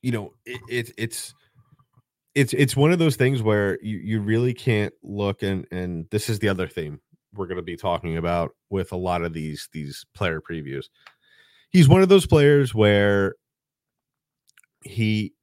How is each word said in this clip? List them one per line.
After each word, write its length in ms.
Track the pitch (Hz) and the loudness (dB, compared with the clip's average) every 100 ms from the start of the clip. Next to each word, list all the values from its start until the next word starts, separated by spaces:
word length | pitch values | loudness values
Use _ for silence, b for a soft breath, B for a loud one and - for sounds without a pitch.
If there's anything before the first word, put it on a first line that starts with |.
you 100 | 127 | -4
know, 220 | 117 98 _ | -4 -6 _
it, 160 | - 123 117 | -16 -14 -8
it, 240 | 123 113 - | -6 -6 -8
it's, 360 | 113 - - _ _ _ _ _ _ _ _ _ _ | -8 -8 -14 _ _ _ _ _ _ _ _ _ _
it's, 180 | 139 135 | 0 0
it's 240 | - 139 - | 2 0 4
one 160 | 147 | 2
of 60 | 180 | 4
those 180 | 165 - | 2 2
things 260 | - 135 | 0 2
where 360 | 110 104 101 92 | 0 2 0 -2
you, 140 | 107 107 | -6 -8
you 240 | 98 110 | -4 -4
really 320 | 104 110 123 | 0 0 0
can't 400 | 117 - 107 104 _ | -2 -2 0 -2 _
look, 400 | - 101 101 101 | -12 -6 -4 -4
and, 240 | 101 95 - | -4 -4 -6
and 360 | 92 90 85 82 | -8 -6 -8 -4
this 180 | 104 - | -6 -4
is 100 | 104 | -2
the 100 | 101 | -2
other 200 | 92 87 | -2 -4
theme 320 | - 76 73 _ _ _ | -6 -10 -12 _ _ _
we're 140 | 98 90 | -12 -8
gonna 160 | 90 | -8
be 140 | 85 85 | -10 -6
talking 420 | 98 85 85 82 | -4 -4 -4 -4
about 320 | 85 87 82 _ _ | -2 -2 -4 _ _
with 240 | 98 87 | -6 -6
a 40 | 92 | -6
lot 260 | 92 87 | -4 -4
of 100 | 85 | -4
these, 380 | 80 78 73 - | -6 -10 -10 -14
these 320 | 80 71 71 - | -12 -12 -14 -20
player 260 | - 95 80 | -6 -4 -4
previews. 460 | - 82 71 67 - b b b b b b b b | -8 -12 -10 -12 -12 b b b b b b b b
He's 180 | 185 139 | 6 8
one 140 | 185 | 8
of 80 | 190 | 8
those 160 | 196 185 | 6 6
players 480 | 156 143 143 135 | 4 6 4 2
where 640 | 107 104 101 101 101 95 - _ _ _ _ _ _ _ _ _ _ _ _ _ _ | 2 4 4 4 2 0 -4 _ _ _ _ _ _ _ _ _ _ _ _ _ _
he 480 | - 104 110 107 107 _ | -12 -2 0 0 -4 _